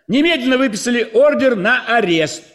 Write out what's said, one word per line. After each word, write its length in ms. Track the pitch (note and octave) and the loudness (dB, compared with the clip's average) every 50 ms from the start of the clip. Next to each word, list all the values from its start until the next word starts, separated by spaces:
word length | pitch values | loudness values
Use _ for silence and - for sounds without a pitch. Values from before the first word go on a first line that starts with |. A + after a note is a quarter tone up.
| _ - | _ -2
немедленно 480 | G3 C#4 D4 F4 E4 D4 B3 C4 C4 | 0 0 2 2 0 0 0 0 0
выписали 500 | B3+ C4+ C4 G#3 F#3+ - B3 A#3+ A#3+ A#3+ A#3+ | 0 0 -2 -2 -4 -4 -2 -2 -2 -2 -2
ордер 420 | - A3+ C#4 D4 D4 A3+ C4 C4 A#3+ | 2 2 2 2 2 2 2 0 0
на 300 | G3+ F3+ A3 B3+ B3 - | 0 0 0 0 -2 -2
арест. 580 | - A#3 A#3 G#3+ F3 E3+ D#3+ D#3 D3 - - - - _ | -2 0 0 0 0 0 0 0 -2 -6 -10 -18 -20 _